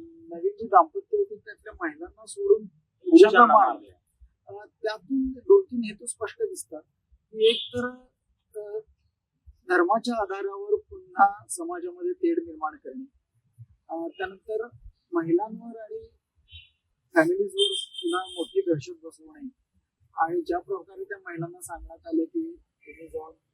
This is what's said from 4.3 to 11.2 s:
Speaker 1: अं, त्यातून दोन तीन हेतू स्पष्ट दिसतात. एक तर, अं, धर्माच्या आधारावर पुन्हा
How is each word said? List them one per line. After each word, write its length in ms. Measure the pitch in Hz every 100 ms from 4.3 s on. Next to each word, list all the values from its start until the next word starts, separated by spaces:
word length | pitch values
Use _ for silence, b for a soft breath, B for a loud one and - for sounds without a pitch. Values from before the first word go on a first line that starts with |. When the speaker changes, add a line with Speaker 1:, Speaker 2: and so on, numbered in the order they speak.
| _ - 403
Speaker 1:
अं, 80 | -
त्यातून 640 | _ 427 440 440 269 262
दोन 320 | 262 - 403
तीन 180 | 381 247
हेतू 220 | 220 214 -
स्पष्ट 360 | - 453 -
दिसतात. 400 | 415 370 - 302 - _ _ _ _
एक 240 | 220 220 240 -
तर, 160 | 247 247 254 254 _ _ _ _ 427
अं, 180 | 415 427 440 _ _ _ _ _ - - 359
धर्माच्या 520 | 359 339 220 240 240
आधारावर 540 | 403 392 403 403 403 427 -
पुन्हा 580 | 392 - 370